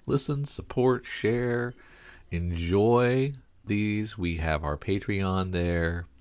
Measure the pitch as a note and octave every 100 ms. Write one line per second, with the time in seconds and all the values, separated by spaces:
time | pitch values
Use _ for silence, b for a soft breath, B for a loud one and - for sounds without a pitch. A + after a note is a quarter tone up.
0 | - C#3 - C#3+ C#3+ - - C3+ B2+ A#2+
1 | - - G#2+ A#2+ B2 B2 D#3 - b b
2 | b b b E2+ F2 E2+ E2+ G2 A2 A#2+
3 | B2 C3 C#3 C3+ - - - G#2 G#2 G#2
4 | G#2+ - F2 E2 D#2+ D2+ D2+ D2 - G2+
5 | - G2 F#2+ F#2 F#2 F2+ F2 F2 E2 E2+
6 | E2+ -